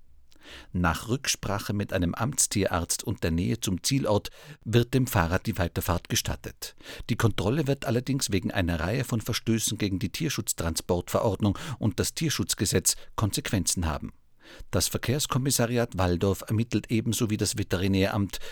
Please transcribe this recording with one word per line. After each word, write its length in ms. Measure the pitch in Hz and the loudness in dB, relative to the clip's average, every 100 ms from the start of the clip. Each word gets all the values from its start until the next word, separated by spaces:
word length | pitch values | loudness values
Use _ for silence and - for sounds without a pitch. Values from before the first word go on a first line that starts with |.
| - - - - - - - | -20 -20 -20 -20 -20 -20 -6
Nach 340 | 90 85 80 110 | 0 2 0 -2
Rücksprache 680 | 139 - - 110 101 - | -2 -2 -2 -2 -2 -2
mit 200 | 104 101 | -4 -2
einem 200 | 98 85 | 0 0
Amtstierarzt 920 | - 110 - - 104 92 87 82 - | 0 -2 0 0 2 2 0 -2 -4
und 180 | - 98 | -4 -2
der 80 | 87 | 0
Nähe 300 | 82 113 117 | 2 0 0
zum 240 | - 90 | -2 -2
Zielort 460 | - 135 113 104 - - - - | 0 2 2 2 0 -14 -20 -12
wird 300 | 113 120 117 | 2 2 4
dem 120 | 131 127 | 2 2
Fahrer 320 | 107 82 92 | 2 4 2
die 200 | 113 - | 0 -2
Weiterfahrt 500 | 85 - - 85 - | -2 -2 -2 -2 -2
gestattet. 680 | 90 - - - - - - - - - | -2 -2 -4 -8 -12 -14 -14 -16 -8 -4
Die 60 | |
Kontrolle 540 | 113 110 - 92 151 135 | 2 2 2 0 2 0
wird 160 | 139 | -2
allerdings 480 | - 117 123 135 - | 0 0 0 -2 0
wegen 180 | 98 - | 0 0
einer 300 | 104 87 85 | 0 0 0
Reihe 240 | 85 135 | 0 -2
von 160 | 120 113 | -2 -2
Verstößen 580 | - 110 - 113 - 107 | -2 -2 2 2 0 0
gegen 220 | 101 92 | 0 0
die 100 | 95 | -2
Tierschutztransportverordnung 1500 | - 82 - - - 82 80 - 90 - - 113 95 104 92 - 120 | -2 -2 -2 -4 -2 -2 -2 0 -2 0 2 2 2 2 0 -4 -2
und 220 | 110 - | 0 0
das 140 | - | -2
Tierschutzgesetz 840 | - 160 - - - 104 95 - - - | -2 -2 0 -2 0 2 2 2 -2 -4
Konsequenzen 720 | - 110 - - 104 82 92 85 | -2 -2 -2 -2 0 0 0 0
haben. 260 | - - - _ - - - - | -2 -8 -14 _ -20 -20 -18 -4
Das 160 | 95 - | 0 0
Verkehrskommissariat 1080 | - - 143 - 123 139 127 117 120 117 90 | -2 0 0 0 0 2 2 2 2 0 0
Walldorf 460 | 90 87 98 92 - | 2 4 2 0 0
ermittelt 420 | 107 117 107 - | 0 2 0 0
ebenso 400 | 113 117 104 110 | 0 0 0 0
wie 60 | 107 | 2
das 200 | 101 - | 0 -2
Veterinäramt 840 | 98 90 95 95 98 104 98 - - | -2 0 2 4 4 2 -2 -4 -8